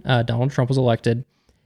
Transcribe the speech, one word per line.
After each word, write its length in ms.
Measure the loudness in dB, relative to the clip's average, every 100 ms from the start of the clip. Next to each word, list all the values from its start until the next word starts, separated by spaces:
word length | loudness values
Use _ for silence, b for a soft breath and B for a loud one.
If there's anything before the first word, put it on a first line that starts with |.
uh, 180 | -2 0
Donald 300 | 0 -2 -2
Trump 180 | 0 0
was 80 | 2
elected, 460 | 2 2 0 -2 -4 _ _ _